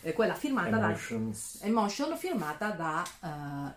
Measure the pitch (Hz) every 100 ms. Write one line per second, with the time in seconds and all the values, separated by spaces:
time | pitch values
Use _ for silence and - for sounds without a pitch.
0 | 160 160 214 160 294 262 175 220 - 107
1 | - 117 - 107 - - 202 226 202 -
2 | 285 330 370 285 151 156 214 175 165 156
3 | 175 - 170 151 143 143 139